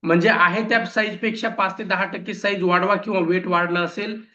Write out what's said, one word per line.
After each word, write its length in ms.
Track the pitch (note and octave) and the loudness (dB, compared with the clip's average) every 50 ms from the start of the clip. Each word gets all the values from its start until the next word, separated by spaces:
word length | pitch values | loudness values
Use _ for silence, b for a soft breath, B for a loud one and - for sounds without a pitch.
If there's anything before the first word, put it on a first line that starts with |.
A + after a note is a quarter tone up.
म्हणजे 260 | - E3 E3 F3 E3+ A3 | 2 4 2 4 4 4
आहे 400 | G3 D#3 F3 F3 F3+ G#3+ A3+ A3 | 4 6 4 4 4 0 0 2
त्या 180 | A#3 A3+ - | 0 0 0
साईजपेक्षा 640 | - - A3+ G#3+ G#3 F3+ - - A3 - - - A3 | 0 -2 -2 -2 -2 -4 -4 -4 -4 -4 -2 -4 -6
पाच 300 | - - G3 F#3 F3+ - | -2 0 -2 -2 -2 -6
ते 60 | G#3+ | -4
दहा 200 | F3+ F#3+ F#3 G3 | -2 -2 -2 -2
टक्के 300 | F3+ E3+ E3+ F3 - G#3+ | -4 -4 -10 -8 -8 -10
साईज 280 | - - G3+ G3+ F#3+ | -4 -2 -2 -2 0
वाढवा 340 | F3 F3+ F3 F3 F#3 G3 G3+ | 0 2 2 2 4 2 0
किंवा 240 | G3 - A3+ G#3 F#3+ | 0 0 -2 0 0
वेट 260 | E3+ E3 F3+ F#3 F3+ | 2 2 0 0 0
वाढलं 380 | F#3 F3+ E3+ F3 E3+ E3+ F3 F3 | 0 0 0 2 2 0 0 -2
असेल 380 | E3 - - G3+ G#3+ A3 A3+ b b | -2 -4 -6 -8 -8 -8 -10 b b